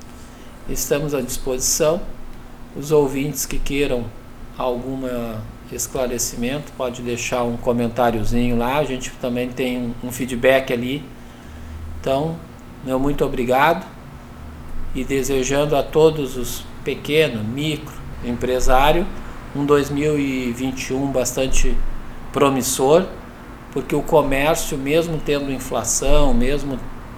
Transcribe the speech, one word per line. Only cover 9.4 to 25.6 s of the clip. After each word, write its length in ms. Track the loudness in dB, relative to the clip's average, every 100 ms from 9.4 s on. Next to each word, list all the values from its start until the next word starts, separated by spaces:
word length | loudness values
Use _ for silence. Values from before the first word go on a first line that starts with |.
| -2
tem 280 | -2 -2 -2
um, 300 | -4 -6 -6
um 40 |
feedback 640 | -4 -4 2 4 4 4
ali. 300 | -2 -2 -6 -8 -16 -18 -18 -16 -14 -12 -10 -10 -6
Então, 380 | 0 0 0 -6 -12 -18 -18 -10
meu 140 | -2 0
muito 260 | 2 2
obrigado 600 | 0 0 2 4 4 2 -4 -16 -16 -16 -16 -16 -14 -14 -6 -4 -2 -2
e 80 |
desejando 720 | 0 0 2 0 2 2 2 2
a 80 |
todos 520 | 2 6 6 6 -4 -4
os 360 | -6 -6 -10 -8
pequeno, 600 | -6 -6 0 2 2 0
micro, 500 | -4 -2 -2 -4 -8 -12 -10 -8 -6
empresário, 800 | -2 0 4 6 8 6 4 2 -4 -10 -12 -8 -2
um 80 |
dois 280 | 4 4 4
mil 260 | 0 0 2
e 340 | 0 -2 -2
vinte 360 | -2 -4 -4 -4
e 60 | -2
um 160 | 0
bastante 680 | 0 0 0 4 6 6 6 2 -2 -8 -12 -4
promissor, 720 | 4 4 4 0 2 6 6 4 -6 -14 -16 -16 -16 -8
porque 240 | -6 -2 -2
o 60 |
comércio, 720 | 2 4 4 2 2 2 -2 -4
mesmo 420 | 0 2 2 -2
tendo 280 | -2 -2 -2
inflação, 840 | -6